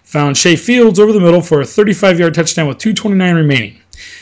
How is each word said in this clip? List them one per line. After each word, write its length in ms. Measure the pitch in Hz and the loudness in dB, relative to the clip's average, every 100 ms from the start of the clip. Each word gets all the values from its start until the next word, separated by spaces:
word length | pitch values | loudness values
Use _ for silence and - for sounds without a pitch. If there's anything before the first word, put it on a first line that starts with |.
found 320 | _ 151 143 135 | _ -2 -2 -2
Shea 180 | 180 | -4
Fields 460 | 156 - 247 226 185 | -4 -2 2 2 4
over 120 | 208 | 2
the 60 | 214 | 2
middle 220 | 175 175 | 2 2
for 200 | 170 147 | 2 -2
a 60 | 131 | -2
thirty-five-yard 680 | - 208 185 196 170 170 | -2 0 0 0 2 0
touchdown 340 | 165 160 - 151 | 0 -4 -2 -4
with 100 | 127 | -4
two 160 | 220 | -4
twenty-nine 400 | 202 214 196 180 | -4 -2 0 0
remaining. 460 | 170 151 135 104 - _ - - - | 2 2 0 -4 -12 _ -20 -20 -20